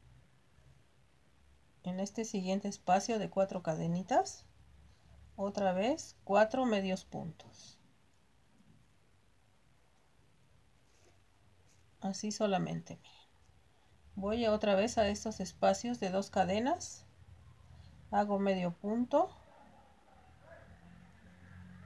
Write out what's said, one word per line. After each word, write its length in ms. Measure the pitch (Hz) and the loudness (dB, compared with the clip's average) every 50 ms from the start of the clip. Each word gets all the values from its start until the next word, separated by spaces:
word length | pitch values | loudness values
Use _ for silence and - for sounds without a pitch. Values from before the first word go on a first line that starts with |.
| - - - - - _ _ _ _ _ _ - - - - - _ _ _ _ _ _ _ _ _ _ _ _ - - - _ _ _ _ _ - | -20 -20 -20 -20 -20 _ _ _ _ _ _ -20 -20 -20 -20 -20 _ _ _ _ _ _ _ _ _ _ _ _ -20 -20 -20 _ _ _ _ _ -8
En 160 | 180 180 185 | -6 -4 -4
este 260 | 196 202 - - 220 | -4 -6 -4 -6 -6
siguiente 420 | 220 - 196 180 185 190 202 - 202 | -4 -4 -4 -2 0 -2 -2 -2 -4
espacio 500 | 190 - - - 180 196 - - 226 214 | -8 -6 2 4 4 4 4 2 -2 -2
de 120 | 190 170 | -2 -2
cuatro 320 | - 190 196 190 202 185 170 | 0 0 0 0 0 -6 -4
cadenitas, 840 | 170 160 160 165 165 170 180 190 - 254 330 415 - - - - - - - - - - - - - - _ _ - - - - - - | -4 -4 -2 -2 -2 -2 -2 -2 0 2 2 2 0 -4 -16 -18 -20 -20 -20 -20 -20 -20 -20 -20 -20 -20 _ _ -20 -20 -20 -20 -20 -10
otra 360 | - 196 202 202 208 202 190 180 | -6 -6 -4 -2 0 2 2 2
vez 440 | 185 202 240 302 330 - - - _ - | 2 2 0 0 -2 -4 -14 -16 _ -4
cuatro 440 | - 196 202 220 220 - 262 262 | 2 6 6 6 6 4 0 0
medios 400 | 247 214 202 190 190 185 185 - | 2 2 0 0 0 -2 -4 -4
puntos. 760 | - - 147 143 165 156 - - - - - - - - - _ - _ _ _ _ _ _ _ _ _ _ _ _ _ - - - - - - _ _ _ _ _ _ _ _ _ _ _ _ _ _ _ _ _ _ _ _ _ _ _ _ _ _ _ _ _ _ _ _ _ _ - _ _ _ _ _ _ _ _ - - - _ _ _ _ _ _ - - _ - - - _ - _ - - - | -8 -10 -10 -10 -10 -12 -14 -18 -20 -20 -20 -20 -20 -20 -20 _ -20 _ _ _ _ _ _ _ _ _ _ _ _ _ -20 -20 -20 -20 -20 -20 _ _ _ _ _ _ _ _ _ _ _ _ _ _ _ _ _ _ _ _ _ _ _ _ _ _ _ _ _ _ _ _ _ _ -20 _ _ _ _ _ _ _ _ -20 -20 -20 _ _ _ _ _ _ -20 -20 _ -20 -20 -20 _ -20 _ -20 -10 -6
Así 280 | 196 190 - - 214 | -6 -6 -4 -6 -6
solamente, 640 | 208 - 214 202 190 180 170 165 165 165 170 - - | -2 0 0 2 2 2 0 0 -4 -6 -8 -10 -16
miren. 300 | - - - - - - _ _ - - _ - - _ _ _ _ _ _ - _ - - - | -18 -18 -20 -20 -20 -20 _ _ -20 -20 _ -20 -20 _ _ _ _ _ _ -20 _ -20 -16 -10
Voy 280 | 196 190 202 220 240 240 | -6 -2 -2 0 2 2
a 80 | 220 214 | 2 2
otra 220 | 214 214 214 196 | 2 4 4 4
vez 240 | 190 202 - - 233 | 4 4 2 2 2
a 100 | 214 202 | 2 2
estos 320 | 208 208 - 220 220 - | 2 -2 -4 -6 -6 -6
espacios 580 | 190 - - - - 196 196 - - 240 240 240 | -8 -8 -4 2 4 4 4 4 0 -4 -4 -2
de 120 | 208 185 | -2 -2
dos 180 | 180 196 196 - | -2 -2 -2 -2
cadenas. 800 | - 202 185 175 190 214 240 269 339 359 - - - - - - - - - - - - - - - - - - - - - - - - - - | 0 0 2 2 2 0 2 0 0 -2 -4 -12 -14 -16 -20 -20 -20 -20 -20 -20 -20 -20 -20 -20 -20 -20 -20 -20 -20 -20 -20 -20 -20 -20 -12 -2
Hago 280 | 208 202 208 208 202 196 | 2 2 2 2 2 0
medio 360 | 196 196 190 185 180 175 175 | 2 2 2 2 0 -2 -4
punto, 560 | - - 208 220 240 247 247 - 294 359 - - - - - - - - - - - - - - - - - - - - - - - - - - - - - - - - - - - - - - - - - - - - - - - - - - - - | -4 -4 -2 0 0 0 2 4 2 2 2 -2 -14 -20 -20 -20 -20 -20 -20 -20 -20 -20 -20 -20 -20 -20 -20 -20 -20 -20 -20 -20 -20 -20 -20 -20 -20 -20 -20 -20 -20 -20 -20 -20 -20 -20 -20 -20 -20 -20 -20 -20 -20 -20 -20 -20 -20 -18 -18 -18 -20 -20